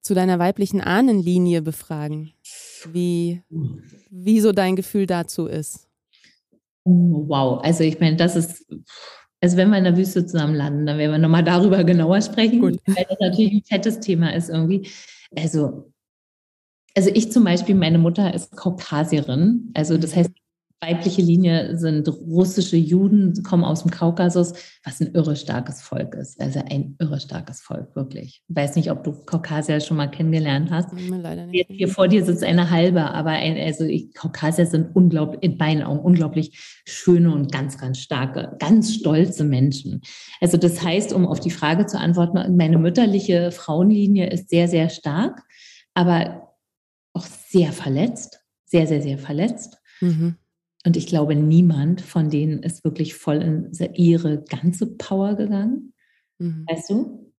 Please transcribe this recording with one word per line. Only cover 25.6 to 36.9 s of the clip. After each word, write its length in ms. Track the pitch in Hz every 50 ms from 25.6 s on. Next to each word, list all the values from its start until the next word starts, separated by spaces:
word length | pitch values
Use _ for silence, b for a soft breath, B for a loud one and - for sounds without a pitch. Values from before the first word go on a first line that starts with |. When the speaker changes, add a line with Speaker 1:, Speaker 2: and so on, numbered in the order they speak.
| 123 131 135 -
Speaker 2:
Volk 320 | - - - - - - -
ist. 260 | - 135 - - -
Also 220 | - 139 135 143 - -
ein 260 | - 139 139 139 - _
irre 200 | 165 151 147 139
starkes 420 | - - - - - - 135 -
Volk, 340 | - - - - - - _
wirklich. 480 | 139 135 131 135 - - 131 - _ _ _
Ich 80 | 170
weiß 200 | 147 143 139 143
nicht, 160 | 170 147 -
ob 120 | 160 - -
du 80 | 160
Kaukasier 680 | 143 - - - - 165 165 - 156 151 147 151 156 151
schon 180 | 151 - 165 147
mal 80 | 143 143
kennengelernt 580 | 139 - 160 160 160 160 156 147 139 139 156 165
hast. 220 | 165 160 175 180
Speaker 1:
Hm, 280 | 180 180 180 180 185 185
leider 280 | 170 165 160 175 170 175
nicht. 80 | 180
Speaker 2:
Jetzt 160 | 180 180 _ 190
hier 120 | 196 190 180
vor 200 | 190 - 190 180
dir 160 | 185 214 175
sitzt 200 | 170 175 170 -
eine 260 | - 165 175 175 160
halbe, 320 | 175 170 165 185 180 175 156 143
aber 220 | - 160 156 160
ein, 260 | 156 156 - 156 160 -
also 280 | - 160 151 - 160
ich, 280 | 156 151 156 - - _
Kaukasier 540 | - - 160 - - 151 151 165 - 175 165
sind 280 | - 175 165 - -
unglaublich, 460 | 196 185 175 160 156 151 151 - -
in 160 | - 175 131 -
meinen 240 | 160 151 160 151
Augen 180 | - - 143 147
unglaublich 560 | 139 175 180 170 165 151 - 160 160 - B B B B B B B
schöne 480 | -